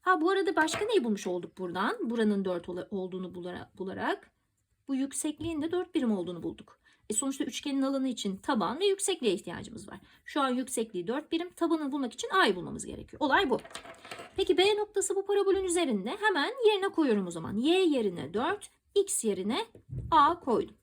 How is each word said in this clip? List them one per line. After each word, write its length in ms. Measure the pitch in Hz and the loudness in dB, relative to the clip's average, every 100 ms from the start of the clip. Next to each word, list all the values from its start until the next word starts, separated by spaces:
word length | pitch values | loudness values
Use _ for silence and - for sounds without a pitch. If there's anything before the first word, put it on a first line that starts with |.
Ha, 200 | 359 370 | 4 4
bu 80 | 330 | 4
arada 260 | 392 392 330 | 2 2 2
başka 300 | 320 - 415 | 0 0 2
neyi 180 | 415 | 2
bulmuş 240 | 233 196 190 | 2 -2 -2
olduk 300 | 180 175 - | -4 -6 -10
buradan? 520 | 185 170 220 466 277 | -6 -2 -2 -2 -2
Buranın 360 | 233 214 202 190 | 0 2 2 0
dört 240 | 175 170 | -4 -6
ola-, 180 | 180 - | -10 -6
olduğunu 440 | 196 185 180 180 180 | -6 -6 -8 -10 -10
bulara-, 340 | 180 - - - | -12 -12 -16 -10
bularak. 540 | 190 - 240 392 - _ _ _ _ _ - | -10 -4 -2 -4 -6 _ _ _ _ _ -6
Bu 80 | 262 | -2
yüksekliğin 680 | 277 - 311 294 320 320 | -2 -2 -4 -4 -6 -4
de 100 | 320 | -2
dört 240 | 359 359 320 | -2 -2 -2
birim 160 | 247 | 0
olduğunu 320 | 202 170 175 | 0 -2 -6
bulduk. 360 | - - - - _ _ _ | -8 -10 -18 -20 _ _ _
E, 40 | |
sonuçta 300 | 214 277 269 | -2 0 -2
üçgenin 380 | 285 - 294 277 | -4 -4 -4 0
alanı 260 | 269 277 262 | 0 0 -2
için 300 | 233 202 190 | -2 -4 -4
taban 420 | - 254 180 277 | 0 0 0 2
ve 60 | 403 | 2
yüksekliğe 480 | 392 - 349 233 | 2 0 0 0
ihtiyacımız 560 | 185 - - - - - | 0 -4 -10 -10 -14 -14
var. 100 | - - - - | -18 -20 -20 -6
Şu 160 | 302 | 0
an 80 | 269 | 0
yüksekliği 580 | 247 254 - 226 180 175 | 0 -2 -4 -4 -4 -4
dört 240 | 269 311 | -4 -2
birim. 220 | 330 349 | -4 -4
Tabanını 380 | - 330 320 285 | -2 0 2 0
bulmak 220 | 285 247 | -2 -4
için 160 | - 480 | -6 0
A'yı 260 | 381 302 180 | 4 4 2
bulmamız 300 | 165 - - | -4 -10 -10
gerekiyor. 340 | - - - | -12 -14 -2
Olay 300 | 294 311 339 | 4 4 4
bu. 80 | 226 - - - - - - - - | 0 -2 -14 -14 -20 -16 -16 -10 -2
Peki 220 | 381 339 | 2 6
B 180 | 392 415 | 6 4
noktası 400 | 415 403 - 392 | 0 -2 0 -2
bu 100 | 392 | 2
parabolün 380 | 403 392 381 | 2 4 2
üzerinde. 540 | 381 339 302 208 202 415 | 2 0 2 0 -2 0
Hemen 320 | 427 349 311 539 440 | 2 2 0 4 4
yerine 220 | 403 381 | 4 0
koyuyorum 380 | 330 294 208 180 | 2 2 2 0
o 40 | |
zaman. 260 | 170 160 196 | -6 -6 0
Y 280 | 277 370 370 | 2 4 4
yerine 480 | 269 208 170 147 | 2 0 -4 -6
dört, 360 | 196 294 415 - _ _ 403 | -2 -2 -4 -8 _ _ 0
x 280 | 392 - | 0 0
yerine 420 | 220 185 196 302 453 - - - - | -2 -2 -2 -2 -4 -12 -12 -10 4
A 280 | 320 311 349 | 6 6 4
koydum. 360 | - 302 - - | 0 0 0 -10